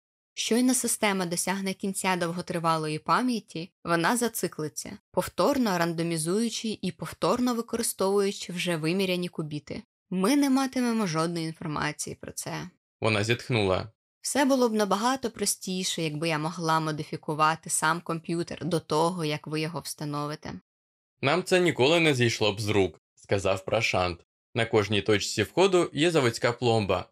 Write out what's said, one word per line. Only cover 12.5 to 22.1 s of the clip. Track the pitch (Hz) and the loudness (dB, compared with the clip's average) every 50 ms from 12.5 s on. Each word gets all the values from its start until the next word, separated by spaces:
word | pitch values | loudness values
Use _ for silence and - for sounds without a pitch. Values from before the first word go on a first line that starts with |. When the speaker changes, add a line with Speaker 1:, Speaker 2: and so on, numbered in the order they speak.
| 170 160 175 180 _ _ _ _ _ - | -8 -10 -10 -12 _ _ _ _ _ -4
Speaker 2:
Вона | - 110 110 104 104 | -2 0 0 2 2
зітхнула. | 107 120 - - - 131 110 104 95 92 92 98 104 - _ _ _ _ _ | 0 0 -2 -2 -2 0 2 2 2 2 0 -2 -6 -12 _ _ _ _ _
Speaker 1:
Все | - - - 262 294 | -8 -4 0 2 4
було | 254 277 254 247 233 | 4 4 4 4 2
б | 220 | 2
набагато | 214 208 196 190 202 220 254 269 269 - 220 | 2 2 2 0 0 2 0 0 0 -4 -6
простіше, | - - 202 196 - - - - 185 185 185 - - - | -6 -6 -4 -4 -4 -4 -4 -6 -4 -4 -4 -4 -4 -2
якби | 165 156 151 147 160 170 | -4 -4 -4 -2 -2 0
я | 160 147 | 0 0
могла | 151 160 170 175 170 160 160 160 | -2 -2 -4 -4 0 2 2 2
модифікувати | 156 156 156 151 156 - - 151 - - 156 147 156 156 160 160 - 170 | 2 0 -4 -4 -6 -8 -8 -10 -6 -4 -2 2 2 2 2 0 -4 -4
сам | - - - 156 160 170 | -4 0 0 0 0 0
комп'ютер | - - 165 165 160 - 170 170 170 - - - - | -2 -4 -6 -4 -4 -4 -2 -2 -2 -4 -6 -8 -4
до | 156 165 156 | -2 -2 -2
того, | - - 160 151 165 170 185 180 160 | -2 0 2 2 2 2 0 -2 -2
як | 151 147 151 - - | -4 -4 -4 -6 -6
ви | 151 156 | -6 -4
його | 156 156 170 143 | -4 -4 -6 -8
встановите. | - - - - 156 147 143 147 147 147 151 - - - - 185 _ _ _ _ _ _ _ _ _ _ _ - | -10 -10 -10 -8 -8 -6 -6 -6 -6 -6 -8 -10 -12 -14 -14 -14 _ _ _ _ _ _ _ _ _ _ _ -4
Speaker 2:
«Нам | - 131 151 175 175 | 0 0 2 2 2
це | - 185 180 | 4 4 4
ніколи | 180 170 147 - 123 143 165 170 | 4 4 4 4 4 6 6 6
не | 165 156 | 6 4